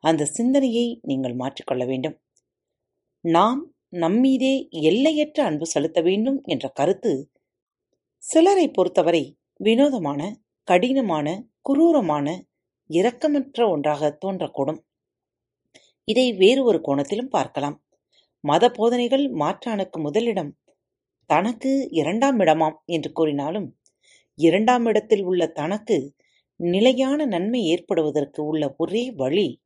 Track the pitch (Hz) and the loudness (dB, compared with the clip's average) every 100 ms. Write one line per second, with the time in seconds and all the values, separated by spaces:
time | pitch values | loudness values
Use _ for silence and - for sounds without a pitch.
0 | 156 160 147 - 240 269 269 226 240 226 | 0 0 -2 -2 0 2 2 0 -2 -4
1 | - 135 131 123 127 135 - 127 123 131 | -6 -4 -4 -4 -8 -10 -6 -4 -4 -4
2 | 143 - _ _ _ _ _ _ _ _ | -6 -10 _ _ _ _ _ _ _ _
3 | _ _ 170 165 208 262 330 _ _ 180 | _ _ 0 4 4 0 -8 _ _ -6
4 | 165 208 262 262 262 269 - 165 156 196 | -2 2 2 2 0 -2 -4 -2 0 2
5 | 285 302 302 302 247 151 160 - 151 160 | 2 0 -2 -2 -2 -2 -4 -4 -2 0
6 | 165 196 226 269 - 139 135 - 147 190 | 0 0 -2 -4 -4 -6 -6 -4 -2 -2
7 | 226 - 143 _ _ _ _ _ _ _ | -2 -4 -6 _ _ _ _ _ _ _
8 | _ _ - 320 349 403 311 - 185 - | _ _ -2 4 4 4 2 2 0 2
9 | 165 170 135 _ _ _ 202 226 285 262 | 2 2 -2 _ _ _ 0 2 2 2
10 | 151 143 170 214 _ _ - 180 247 269 | -4 -4 -6 -10 _ _ 0 2 2 0
11 | 220 160 147 185 - _ - 277 330 311 | 0 -2 -2 -6 -10 _ -4 2 4 4
12 | 190 147 143 185 - _ _ _ _ 156 | 2 0 -2 -6 -10 _ _ _ _ 0
13 | 190 240 311 294 262 - 233 160 143 147 | 0 0 -2 -2 -4 -2 0 0 -2 0
14 | 151 147 190 190 - - 139 156 _ _ | -2 -4 -8 -6 -8 -4 -6 -6 _ _
15 | _ _ _ _ _ _ _ - _ _ | _ _ _ _ _ _ _ -20 _ _
16 | - 220 254 202 190 262 254 170 160 139 | -4 0 0 4 4 4 2 0 0 -2
17 | 139 202 262 190 139 - 143 151 _ _ | -2 -4 -4 -4 -4 -4 -6 -8 _ _
18 | _ _ _ _ 143 151 233 240 226 247 | _ _ _ _ 0 4 4 2 0 2
19 | 240 269 277 220 147 202 - 214 190 - | 4 4 4 0 -2 -4 -6 -6 -6 -6
20 | 151 151 233 190 151 - _ _ _ _ | -2 -2 0 -2 -4 -10 _ _ _ _
21 | _ _ _ 156 202 233 262 269 262 160 | _ _ _ 0 2 -4 -2 -2 -2 -2
22 | 147 208 269 254 175 156 160 156 - 165 | -2 0 2 2 4 4 2 -2 -6 -6
23 | 151 151 160 143 143 190 170 - _ _ | -6 -2 -2 0 -4 -6 -10 -14 _ _
24 | _ _ _ - 160 175 220 247 233 214 | _ _ _ 0 2 4 2 2 2 0
25 | 214 214 185 185 160 160 151 208 - 190 | 2 0 2 0 -2 -4 -6 -6 -2 -2
26 | 135 _ _ _ _ _ 170 180 233 247 | -2 _ _ _ _ _ -2 2 2 2
27 | 262 294 294 185 196 247 185 175 - 170 | 0 0 -2 -2 -2 -2 0 -2 0 -2
28 | 151 151 143 - 151 156 147 135 165 196 | 0 -2 -4 -6 -4 -2 -4 -4 -4 -4
29 | 247 208 131 170 202 - | -6 -4 -2 0 -2 -4